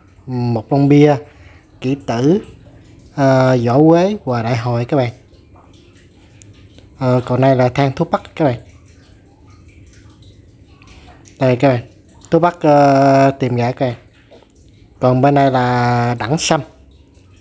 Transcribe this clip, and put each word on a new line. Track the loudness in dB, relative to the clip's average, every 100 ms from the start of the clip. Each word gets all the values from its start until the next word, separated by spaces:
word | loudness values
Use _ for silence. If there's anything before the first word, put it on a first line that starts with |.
| _ _ -10
một | -6 -4 -4 -2
lon | 0 2
bia, | 4 4 2 -6 -20 -20 -20 _ -12
kỷ | -8
tử, | -8 -6 -2 0 -2 -4 -20 -20 -20 -20 -20 -14
ờ, | -2 0 2 2 0 0
vỏ | 2 4
quế | 4 2 -4
và | -6 -6
đại | -4 -6
hội | -4 -6
các | -4 -2
bạn. | -4 -6 _ _ _ -20 _ -20 _ _ _ _ _ -20 -20 -20 -20 -20 -20 -8
Ờ, | -2 -2 -2
còn | 0
đây | 2 2
là | 0
than | 0 -2
thuốc | -2 -4
bắc | -6 -8 -4
các |
bạn. | -4 -4 -10 -20 _ _ _ -20 _ _ -20 -20 -20 -20 -20 -20 -20 -20 -20 -20 -20 -20 -20 -20 -20 -20 -20 -20 -20 -4
Đây | -2 0
các | 0
bạn, | 0 -6 _ _ -20 -2
thuốc | 0
bắc, | 0 0
ờ, | 2 4 4 4 2 4 2 0
tìm | -4 -4
gã | -4
các | -4 -6
bạn. | -8 _ _ _ -20 -20 -20 _ _ _ -2
Còn | 0 2
bên | 2
đây | 2 2
là | 0 -2 -2 -2 -2 -2 -4
đẳng | -6 -4
sâm, | -2 -4 -6 _ _ _ _ _ _ _